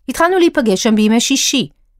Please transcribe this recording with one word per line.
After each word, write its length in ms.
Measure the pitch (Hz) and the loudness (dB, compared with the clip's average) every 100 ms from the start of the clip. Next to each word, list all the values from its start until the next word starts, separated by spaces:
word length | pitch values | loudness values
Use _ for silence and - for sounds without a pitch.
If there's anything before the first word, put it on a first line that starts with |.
| - | -10
"התחלנו 300 | - 339 381 | -2 0 2
להיפגש 440 | 339 330 220 185 | 2 0 0 0
שם 120 | 226 | 0
בימי 260 | 214 214 233 | 2 2 0
שישי, 480 | - 269 - 269 147 _ _ | 0 -2 -2 -4 -4 _ _